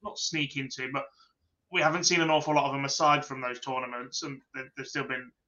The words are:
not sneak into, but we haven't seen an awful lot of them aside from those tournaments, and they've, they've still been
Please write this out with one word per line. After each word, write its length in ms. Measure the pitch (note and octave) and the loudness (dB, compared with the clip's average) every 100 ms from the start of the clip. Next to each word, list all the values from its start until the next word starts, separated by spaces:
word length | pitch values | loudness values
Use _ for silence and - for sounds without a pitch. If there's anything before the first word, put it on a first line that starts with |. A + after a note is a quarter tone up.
not 160 | G#3 - | -12 -6
sneak 380 | - E3 C#3+ C#3 | -4 -2 -2 -4
into, 340 | C3+ - C3 | -6 -6 -6
but 140 | C#3 - _ _ _ _ _ _ | -6 -6 _ _ _ _ _ _
we 100 | F3+ | 2
haven't 220 | D#3 E3 | 4 4
seen 160 | - F3 | 4 4
an 100 | E3 | 6
awful 240 | D#3 D#3 | 4 4
lot 120 | D3+ C#3 | 4 4
of 60 | |
them 120 | C#3 | 0
aside 400 | C#3 - D#3 D3 | -2 2 4 4
from 160 | C#3+ C3 | 2 -6
those 180 | B2+ B2 | -6 -6
tournaments, 640 | - B2+ B2 A#2+ B2 - | -4 -4 -4 -8 -8 -8
and 180 | D#3 C3+ _ | -8 -10 _
they've, 160 | C3+ C3 - | -14 -12 -12
they've 100 | C3 | -8
still 220 | D3 C#3 | -6 -4
been 220 | C3 B2+ _ | -6 -8 _